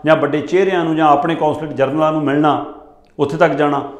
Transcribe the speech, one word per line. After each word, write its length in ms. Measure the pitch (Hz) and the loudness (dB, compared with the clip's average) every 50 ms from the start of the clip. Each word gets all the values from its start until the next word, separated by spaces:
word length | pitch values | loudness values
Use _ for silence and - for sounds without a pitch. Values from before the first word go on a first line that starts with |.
| - | 2
ਜਾਂ 100 | 151 160 | 2 2
ਵੱਡੇ 240 | 139 - 143 143 151 | 2 2 0 -2 -2
ਚਿਹਰਿਆਂ 440 | 143 - 175 185 196 190 185 175 165 | -2 0 0 0 2 2 0 0 0
ਨੂੰ 120 | 160 160 | 0 0
ਜਾਂ 120 | 156 160 151 | 2 4 4
ਆਪਣੇ 260 | 143 - - 165 165 | 4 4 2 -2 -2
ਕੌਂਸਲੇਟ 360 | - 156 151 139 - 160 147 | 0 0 -2 -2 -2 -6 -8
ਜਨਰਲਾਂ 420 | 135 123 135 135 143 156 156 156 156 | -2 -2 -2 0 0 0 0 0 0
ਨੂੰ 120 | 156 147 | 0 -2
ਮਿਲਣਾ, 500 | 139 139 151 147 151 135 120 - - - - - - - _ _ _ _ - | 0 0 2 2 2 2 0 -4 -8 -14 -18 -20 -20 -20 _ _ _ _ -4
ਉੱਥੇ 180 | - 143 165 | -2 -2 2
ਤੱਕ 160 | 156 175 156 147 | 2 2 2 2
ਜਾਣਾ, 400 | 143 151 147 139 139 - - - - | 0 0 0 0 -2 -6 -8 -14 -18